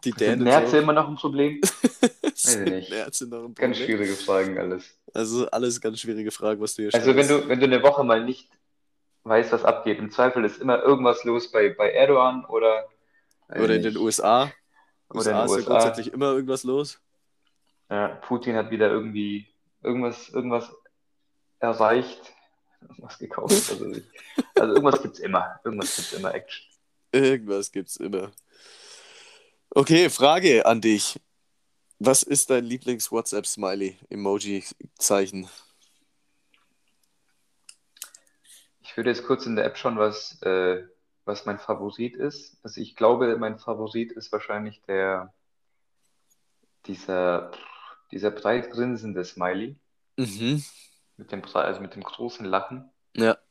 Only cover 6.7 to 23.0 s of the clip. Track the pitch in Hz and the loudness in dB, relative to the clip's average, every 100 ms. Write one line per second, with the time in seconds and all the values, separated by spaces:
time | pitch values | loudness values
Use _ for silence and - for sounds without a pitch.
6.7 | - 104 117 120 135 143 147 143 127 135 | -4 0 2 4 6 6 4 2 2 4
7.7 | 127 135 143 127 113 120 127 _ _ _ | 6 6 6 4 2 2 -8 _ _ _
8.7 | _ _ _ _ _ 113 113 117 117 - | _ _ _ _ _ 2 4 4 2 2
9.7 | 110 110 104 107 - 127 127 107 - 131 | 2 -2 -4 -4 2 2 2 -2 -2 0
10.7 | 120 - 139 123 117 120 117 117 110 101 | 2 4 4 4 2 0 -2 0 2 2
11.7 | - 104 127 135 139 127 127 117 113 113 | 2 0 4 4 6 4 0 -4 2 2
12.7 | 110 110 _ _ _ _ _ _ - 87 | 2 -4 _ _ _ _ _ _ -2 2
13.7 | 90 110 107 110 - 101 120 139 - _ | 2 0 -2 -2 0 2 2 2 -6 _
14.7 | _ _ _ _ 110 107 107 117 - 104 | _ _ _ _ -4 0 0 2 0 2
15.7 | 110 117 117 113 131 139 131 131 131 127 | 4 4 0 -8 -4 0 0 -2 -4 -2
16.7 | 135 147 - _ _ _ _ _ _ _ | -2 -4 -10 _ _ _ _ _ _ _
17.7 | _ _ 101 104 - - 123 123 113 107 | _ _ -4 -4 -6 -6 -4 -2 -4 -4
18.7 | 110 107 107 110 107 104 101 101 _ _ | 0 2 2 -4 -6 -6 -6 -12 _ _
19.7 | _ - 123 120 120 - 131 123 120 117 | _ -4 -2 -4 -6 -10 -8 -4 -4 -6
20.7 | - _ _ _ _ _ _ _ _ 117 | -18 _ _ _ _ _ _ _ _ -4
21.7 | 110 110 120 127 - - _ _ _ _ | 2 4 2 0 -12 -20 _ _ _ _
22.7 | _ - - | _ -20 -20